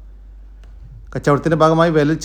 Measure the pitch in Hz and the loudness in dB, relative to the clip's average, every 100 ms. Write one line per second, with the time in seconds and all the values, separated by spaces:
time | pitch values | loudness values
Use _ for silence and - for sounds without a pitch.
0 | - - - - - - - - - - | -20 -20 -20 -20 -20 -20 -20 -20 -20 -20
1 | - - - 139 160 160 160 160 170 156 | -14 -6 0 0 0 2 2 2 2 2
2 | 147 156 | 0 -2